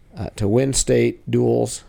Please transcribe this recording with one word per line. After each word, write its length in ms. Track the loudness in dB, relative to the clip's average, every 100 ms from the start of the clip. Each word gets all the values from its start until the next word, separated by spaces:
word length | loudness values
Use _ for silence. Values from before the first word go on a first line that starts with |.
| -20 -12
uh, 120 | -10 -4
to 120 | 0
win 260 | 2 2
state 560 | 0 2 2 2 -2 -4
duels. 540 | 0 2 0 -2 -6